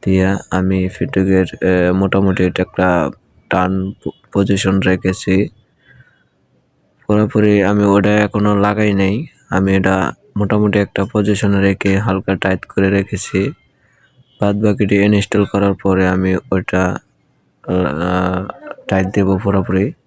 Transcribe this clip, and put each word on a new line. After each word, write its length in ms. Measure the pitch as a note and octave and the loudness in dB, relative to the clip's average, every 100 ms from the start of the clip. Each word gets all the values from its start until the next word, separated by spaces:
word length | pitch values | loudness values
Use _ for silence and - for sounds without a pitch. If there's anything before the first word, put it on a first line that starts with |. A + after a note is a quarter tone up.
দিয়া 360 | - F#2+ F#2+ G2 - | 0 0 2 -2 -4
আমি 380 | F#2 F#2 F#2+ F#2 | -2 0 0 -2
ফিডব্যাকের, 580 | - - - F#2+ F#2+ F#2 | -4 -4 -2 2 2 0
আহ, 400 | - F#2 F#2 F2 | -2 0 2 2
মোটামুটি 500 | F#2 G2 G2 G2 F#2 | 2 0 2 0 2
এটা 180 | F#2 - | 0 0
একটা 480 | F#2 - F#2 F2 D2+ - _ _ _ | -6 0 2 2 -2 -6 _ _ _
টার্ন 400 | F2+ F#2 F#2+ F#2+ | -2 0 -2 -4
প-, 200 | - - - _ | -8 -12 -12 _
পজিশন 480 | - G2 G2 G2 F#2+ | -2 0 0 0 0
রেখেছি। 680 | F#2+ F#2 F#2 F#2 - F#2+ G#2 _ _ _ _ - - _ _ _ _ _ _ _ _ _ _ | 0 0 -2 -4 -2 0 -2 _ _ _ _ -20 -20 _ _ _ _ _ _ _ _ _ _
পুরোপুরি 560 | G#2+ G#2 - G#2 G#2 | 0 0 2 2 4
আমি 220 | G2 G#2 | 2 2
ওটা 260 | G2+ G2+ G2+ | 4 4 4
এখনো 460 | G#2 G#2 G#2 G#2 G#2 | 2 0 0 0 2
লাগাই 360 | G2+ G#2 G#2+ | 0 0 0
নাই, 340 | G2 F#2+ G#2 E3 _ _ | 0 0 -2 -6 _ _
আমি 280 | F2+ F#2+ F#2+ | -2 0 2
এটা 360 | F#2+ F#2+ E2+ - _ - | 2 0 -2 -8 _ -4
মোটামুটি 420 | G2 G#2+ G#2 G#2 | -2 0 2 2
একটা 260 | G2+ - G2 | 0 -2 -4
পজিশনে 480 | G#2+ G#2 G2+ G2+ G2 | -2 0 0 0 2
রেখে 380 | G2 F#2+ G2 F#2+ | 2 0 0 0
হালকা 380 | G#2 F#2+ F#2+ F#2+ | 0 -2 -2 -2
টাইট 280 | F#2+ F#2+ | 0 -2
করে 260 | - - G2 | -4 -4 0
রেখেছি। 600 | G2 G2 F#2+ - - G#2 E3 _ _ _ _ _ _ _ _ | 0 -2 -6 -4 -4 -4 -6 _ _ _ _ _ _ _ _
বাদ 160 | G#2 G2+ | -2 0
বাকিটি 400 | G#2+ G2+ G2 G2+ | 0 0 0 2
ইনস্টল 480 | G2+ G#2 G2 G#2+ | 4 2 0 -2
করার 300 | G2+ G2+ G2+ F#2 | 0 0 0 0
পরে 260 | G2 F#2+ F#2 | 0 2 2
আমি 280 | F#2 F#2 F#2 - | 0 0 -2 -2
ওটা, 480 | F#2+ F2+ F#2 F#2 F#2+ _ _ _ _ _ _ | -4 -2 -2 -2 -4 _ _ _ _ _ _
আহ, 840 | - F#2 F2+ D2 F2+ F#2 F#2 F#2 F#2+ - - - - | -4 -2 -2 -2 -2 -2 -2 -4 -8 -12 -16 -18 -4
টাইট 180 | G2 F#2+ | -2 0
দেবো 320 | G#2 G2 F#2+ | 0 0 0
পুরোপুরি। 540 | G2+ G2 F2+ F#2 G#2+ E3+ | 0 -2 0 0 -2 -4